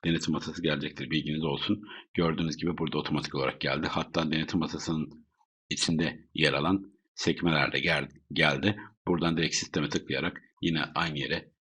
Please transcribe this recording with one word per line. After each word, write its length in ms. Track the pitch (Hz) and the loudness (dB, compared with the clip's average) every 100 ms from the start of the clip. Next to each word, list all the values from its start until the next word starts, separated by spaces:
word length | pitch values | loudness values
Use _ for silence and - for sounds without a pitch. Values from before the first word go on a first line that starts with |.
denetim 280 | 85 82 - | 2 0 2
masası 300 | 76 - 80 | -2 -2 -2
gelecektir. 480 | 85 73 73 - 67 | 0 0 -2 -6 -2
Bilginiz 340 | 76 73 78 | -2 0 -2
olsun. 380 | 80 69 - 104 - - - | 0 -2 0 -2 -4 -18 -8
Gördüğünüz 420 | - 85 80 82 - | 0 2 2 -2 0
gibi 220 | 82 80 | -2 0
burada 200 | 82 76 | -2 -2
otomatik 360 | 73 76 71 | 0 -2 -2
olarak 260 | 73 65 - | 0 -2 0
geldi. 260 | 76 71 85 | -2 0 0
Hatta 400 | - 80 - 80 | 0 0 0 0
denetim 300 | 78 76 87 | 0 0 0
masasının 680 | 78 78 - 80 76 - - _ _ _ _ | -2 -4 -2 -2 -2 -8 -20 _ _ _ _
içinde 580 | - - 80 82 - - | -4 0 2 0 -2 -10
yer 180 | - 76 | 0 2
alan 400 | 69 76 95 - _ _ | 4 2 2 0 _ _
sekmelerde 680 | - - 80 85 78 69 69 | -4 -2 2 2 4 2 0
gel-, 280 | 76 78 71 - _ | 0 0 -2 -10 _
geldi. 440 | 71 78 69 90 101 - _ - | 2 4 4 2 0 -6 _ 0
Buradan 300 | 87 85 82 | 2 2 2
direkt 180 | 80 | 0
sisteme 340 | - - 90 73 | 0 -2 -2 0
tıklayarak 540 | 82 - 67 80 - _ _ | -2 -2 -2 -2 -6 _ _
yine 220 | 85 80 71 | 0 0 -2
aynı 240 | - 85 73 | 0 -2 -2
yere 320 | 67 80 - _ | -2 -4 -6 _